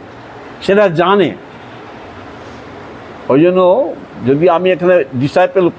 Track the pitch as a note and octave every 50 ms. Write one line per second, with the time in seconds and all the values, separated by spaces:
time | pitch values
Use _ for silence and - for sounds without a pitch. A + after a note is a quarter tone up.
0 | - - - - - - - - - - - - - - G3 G#3 G#3 F#3+ D#3+ D#3+
1 | E3+ F3+ G3+ G#3 F3 A#2 F#2 - - - - - - - - - - - - -
2 | - - - - - - - - - - - - - - - - - - - -
3 | - - - - - - B2+ C#3+ E3 F3+ F3+ F#3 F#3 F3+ F#3+ B3 D4 - E3 -
4 | - - - - A2 A#2+ C#3+ D3 E3+ F3+ E3 E3 F3+ F#3 F#3 D#3 F3 F3+ F3+ F3
5 | C3+ - C3+ A#2+ C3+ C3+ - F#3+ F#3 F3+ - G3 F3+ E3 -